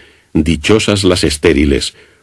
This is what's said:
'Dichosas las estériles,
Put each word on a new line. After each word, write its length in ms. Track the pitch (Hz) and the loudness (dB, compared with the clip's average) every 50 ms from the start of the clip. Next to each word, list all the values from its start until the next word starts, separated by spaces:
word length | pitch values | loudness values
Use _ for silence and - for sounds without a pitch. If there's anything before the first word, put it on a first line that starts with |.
| - _ _ _ _ _ - | -20 _ _ _ _ _ -2
'Dichosas 720 | 82 76 80 82 78 76 - 104 110 - - 104 101 98 | -2 0 0 -2 -2 0 0 0 0 2 0 -2 0 0
las 200 | 90 87 - - | 0 0 0 0
estériles, 720 | 78 71 - - 87 76 69 76 71 67 62 - - - _ - _ _ _ | -2 -2 0 0 2 2 2 2 0 0 -2 -4 -6 -12 _ -20 _ _ _